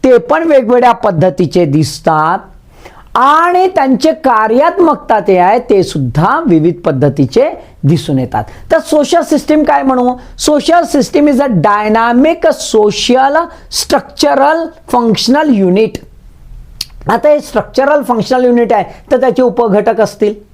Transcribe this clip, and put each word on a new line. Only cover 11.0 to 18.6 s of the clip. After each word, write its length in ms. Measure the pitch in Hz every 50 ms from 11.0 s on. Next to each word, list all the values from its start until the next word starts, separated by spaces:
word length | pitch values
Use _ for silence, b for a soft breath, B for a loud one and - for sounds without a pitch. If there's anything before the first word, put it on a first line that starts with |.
| 240 - - 285 294
is 140 | 294 285 233
a 80 | 285 269 226 170
dynamic 840 | 147 208 208 208 214 214 214 226 226 233 240 240 277 311 339 330 - 320
social 840 | 285 - - - - 226 208 208 196 - - - 247 254 262 277 285 320 339 339 B B B B -
structural 880 | - - - 330 262 - - - - - 285 285 269 269 285 320 339 330 320 - - - - -
functional 560 | 247 233 233 214 - - - 254 294 311 302 254 202
unit. 380 | 196 180 180 196 220 220 - - - - - - - - - - - - - - - - - - - - - - - -
आता 180 | 202 233 - 294
हे 120 | 294 294
स्ट्रक्चरल 640 | 294 - - 233 - - - - 269 277 302 294 262
फंक्शनल 420 | - 240 226 202 - 254 254 247
युनिट 280 | 247 240 240